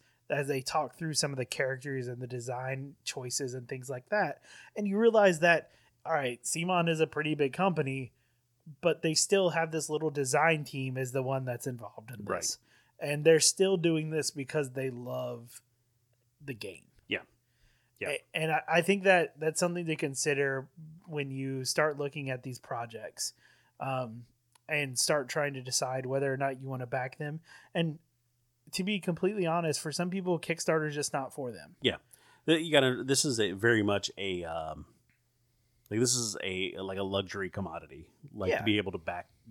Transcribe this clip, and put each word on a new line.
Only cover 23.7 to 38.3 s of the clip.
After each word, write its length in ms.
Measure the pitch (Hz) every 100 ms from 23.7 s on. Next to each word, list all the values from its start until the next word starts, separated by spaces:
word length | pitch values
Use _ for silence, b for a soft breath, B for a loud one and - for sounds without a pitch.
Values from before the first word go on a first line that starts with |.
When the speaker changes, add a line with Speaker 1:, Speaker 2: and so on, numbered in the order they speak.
| -
Speaker 1:
um, 420 | 135 131 120 117 117 _ _ _ -
and 280 | 151 135 120
start 300 | - 151 123
trying 260 | 160 143 131
to 60 |
decide 440 | 127 - 131 131 127
whether 280 | 135 139
or 40 | 131
not 240 | 139 131
you 80 | 135
wanna 180 | 127 120
back 300 | 131 127 -
them. 240 | 147 160 B B B 175
And 240 | 165 151 _ _ _ _ _ _ -
to 120 | - 190
be 140 | 202
completely 440 | 180 165 196 214 165
honest, 360 | 170 160 143
for 100 | 156
some 180 | 143 175
people, 300 | 190 180 165
Kickstarter 480 | - 165 - 160 151
is 80 | 147
just 160 | 143
not 220 | 143 131 -
for 160 | 123
them. 240 | 92 - -
Speaker 2:
Yeah. 160 | 110 85 _ b b b -
Th-, 160 | 165 165
you 60 |
gotta, 320 | 147 131 123
this 220 | 131 135 156
is 160 | 113
a 100 | 101
very 320 | 95 117 113
much 260 | 104 101 - -
a, 280 | 98 87 82
um, 400 | 82 78 76 78 _ _ _ _ _ _ _ _ _ -
like, 80 | 107
this 160 | 123 123
is 220 | 113 98
a, 340 | 95 92 95 90
like, 180 | 95 95
a 60 |
luxury 460 | 98 98 95 101 92
commodity, 580 | 101 95 82 78 67 - _ -